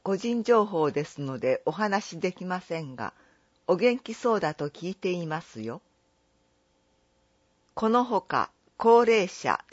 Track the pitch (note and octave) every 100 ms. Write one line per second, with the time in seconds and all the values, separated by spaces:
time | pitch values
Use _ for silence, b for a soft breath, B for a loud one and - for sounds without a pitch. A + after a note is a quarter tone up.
0 | - F#3+ A#3 A#3+ A3 A3+ G#3 F3 D3+ C#3+
1 | D3+ - C#3 C3 B2 B2+ - D#3 G#3+ G3
2 | - E3 F3+ - F3+ F3+ - E3 D3 B2
3 | A2 _ b b b b - F3 A#3+ B3
4 | - A3+ B3 G#3+ D#3+ - D3 - E3+ G3
5 | F#3+ F3+ D#3+ D#3 - A2+ A2 C#3+ _ _
6 | _ _ _ _ _ _ _ _ _ _
7 | _ _ _ _ _ _ _ - A3 A#3+
8 | B3 G3+ - C3+ - _ _ - A3+ A#3
9 | A3+ A3 F#3 - C3 - -